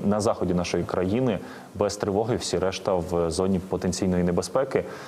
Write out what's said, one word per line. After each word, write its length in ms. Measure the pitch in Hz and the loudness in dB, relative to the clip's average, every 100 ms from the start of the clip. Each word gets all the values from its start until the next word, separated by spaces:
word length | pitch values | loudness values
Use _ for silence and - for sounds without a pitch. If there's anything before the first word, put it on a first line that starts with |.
| 101 | 2
на 160 | 107 | 2
заході 320 | 107 101 90 | 2 2 2
нашої 300 | 90 85 87 | 0 2 0
країни 560 | - - 92 117 127 110 - - - 98 | 0 0 0 2 0 0 -4 -14 -8 -2
без 220 | 101 - | 0 0
тривоги, 380 | 104 98 113 98 | 0 0 2 0
всі 220 | - 85 | 0 0
решта 380 | 92 92 - 90 | 0 0 0 0
в 360 | 82 87 82 | 0 0 2
зоні 280 | 82 95 92 | 2 2 0
потенційної 640 | - 90 92 90 95 90 | -2 -2 -2 0 0 2
небезпеки. 600 | 87 87 - 131 139 98 - - | 2 0 0 -2 0 -2 -2 -10